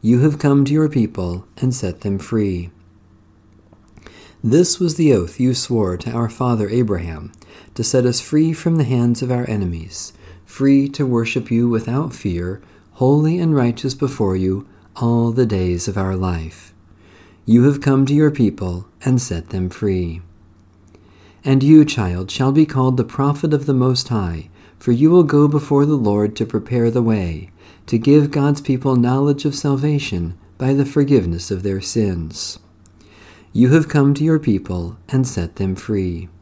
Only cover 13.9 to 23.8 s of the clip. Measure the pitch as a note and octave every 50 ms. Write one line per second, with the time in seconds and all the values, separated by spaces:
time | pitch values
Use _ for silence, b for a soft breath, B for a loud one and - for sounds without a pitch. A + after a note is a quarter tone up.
13.9 | B2+ - D3 B2+ - - A2 G2 F#2 F#2+ F#2 F#2 F#2+ G2 G2 b b b b b
14.9 | _ - A#2+ A#2 A#2+ A#2 A#2 A#2 A2+ B2+ B2+ A2 G#2+ F#2+ F#2 F2+ F2 F2 - -
15.9 | F#2 G2+ F#2+ F#2+ F#2+ F#2 F#2 F2+ F2 E2 D#2+ D#2+ - - - - _ _ _ b
16.9 | b b b b b b b b b b b - A2+ A#2+ B2 C#3+ C#3+ C#3+ - C#3+
17.9 | C3+ C3+ C#3 C3+ C#3+ D3 D#3 D3+ D3 - A#2+ G2 - - G2+ F#2 F2 F2 F#2+ _
18.9 | _ _ - C3 B2+ B2 B2 - F2 E2 E2 - - F#2+ F#2 F2+ - - - G2+
19.9 | F#2+ F#2 F2+ E2+ E2 E2+ F2 - - - - _ _ _ _ _ _ _ _ -
20.9 | b b b b b b b b b b b C#3 C3+ C3+ C3+ C#3+ D#3 D#3 D3+ D3+
21.9 | - - G#2 F2+ F2 F2+ F#2+ - - - C3+ C3 C3+ D#3 D#3 D3+ - C3+ B2+ C3
22.9 | B2+ B2+ A#2 A#2+ - - C#3 C#3 D3 C#3+ - D#3 D3+ C#3 C#3 - C#3 B2+